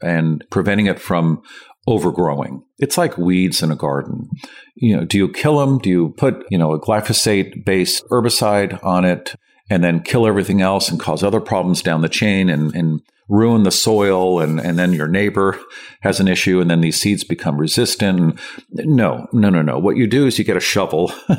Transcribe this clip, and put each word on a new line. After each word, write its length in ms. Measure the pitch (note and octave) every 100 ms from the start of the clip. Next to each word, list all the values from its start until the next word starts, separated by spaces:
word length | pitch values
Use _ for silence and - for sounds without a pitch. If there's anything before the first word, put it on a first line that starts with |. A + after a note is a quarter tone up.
and 420 | E2+ E2 D#2+ D2+ -
preventing 380 | - G2 G2+ G2+
it 120 | -
from 420 | - F2 E2 D#2+ - - - _ -
overgrowing. 760 | A2 F2+ E2 E2+ C#2+ C#2 C2 _ -
It's 180 | C#3+ -
like 200 | E3+ -
weeds 440 | F2 F2+ F#2 -
in 100 | D#2+
a 40 | D#2
garden. 540 | D2+ C#2+ - - - - - - - -
You 220 | A#2 G2+
know, 80 | E2+
do 120 | G2
you 120 | F#2
kill 320 | - D3+ D3
'em? 160 | C#3 C3+
Do 120 | G2
you 240 | F2+ D#2+ -
put, 260 | C3+ - -
you 80 | F#2+
know, 160 | D#2+
a 60 | D#2+
glyphosate-based 1300 | - G#2+ G#2+ A2 A2+ G2+ F#2+ - - F#2+ F2 - -
herbicide 760 | B2 A#2+ - A2 G#2 G2 F#2
on 220 | F#2+ F2+ F2+
it 300 | F2 - - _ _ -
and 140 | F#2+
then 180 | F2 E2+
kill 240 | - B2 A2+
everything 360 | G2+ F#2 G2
else 280 | F#2+ G2 -
and 100 | E2+
cause 240 | - D#3+
other 180 | G2+ G#2+
problems 400 | - G2 F2+ F2
down 200 | - D#2+
the 80 | E2
chain 400 | - G#2+ F#2+ F#2
and, 240 | D2 D2+ E2+
and 260 | D#2+ D#2 _ _ -
ruin 360 | G2+ A#2 A2+
the 80 | F#2+
soil, 680 | - - G#2+ G2+ F#2+ F#2 F2+
and, 200 | D#2 D#2
and 180 | E2 E2+
then 160 | F2+
your 140 | E2 D2+
neighbor 520 | F#2 G#2 G2 G2 - - - - -
has 180 | G2 F#2+
an 80 | G2
issue, 320 | F2+ G2 F#2
and 100 | F2
then 120 | E2+
these 180 | E2 -
seeds 240 | G#2 G2+
become 340 | - E2+ - D2
resistant? 800 | D#2 A2+ A#2+ - G2+ F#2 D#2+ - - - -
No, 560 | - D#3 C3 F#2+ B1+ -
no, 160 | A#2+ G2+
no, 120 | F#2
no. 180 | D2+ B1+
What 180 | F#2 -
you 80 | A2+
do 200 | B2+ C3+
is 100 | -
you 80 | G#2
get 120 | F#2
a 40 |
shovel 500 | - G2+ F#2 D#2 F2+ - -